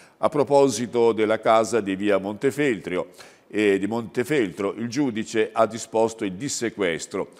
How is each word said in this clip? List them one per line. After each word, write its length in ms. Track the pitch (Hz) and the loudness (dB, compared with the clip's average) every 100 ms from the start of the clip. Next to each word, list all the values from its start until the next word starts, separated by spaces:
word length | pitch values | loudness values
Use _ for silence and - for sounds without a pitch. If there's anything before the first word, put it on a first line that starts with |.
| - - | -20 -4
A 120 | 110 | 0
proposito 840 | 147 123 143 139 113 120 120 117 | 0 4 4 4 2 -2 2 4
della 280 | 107 107 110 | 4 2 2
casa 420 | 117 113 107 113 | 4 4 4 0
di 120 | 98 | -2
via 220 | 95 104 98 | -2 2 0
Montefeltrio, 920 | 95 107 139 135 147 98 87 90 80 - - _ _ | 0 -4 -4 0 -2 -2 -4 -6 -6 -12 -20 _ _
eh, 300 | 104 104 98 | 0 2 2
di 80 | 104 | 0
Montefeltro, 840 | 113 110 127 123 151 101 80 98 | -4 -4 -4 -2 0 0 -2 -6
il 160 | 90 120 | -4 -6
giudice 640 | 117 139 110 107 113 107 | -2 -2 -2 -4 -2 0
ha 140 | 117 110 | 2 0
disposto 580 | 113 - 113 113 110 | -2 -4 0 0 -2
il 80 | 104 | -6
dissequestro 960 | 90 139 - 117 - 92 78 - 95 - - | -6 -8 -6 -6 -2 -2 -2 -6 -8 -8 -12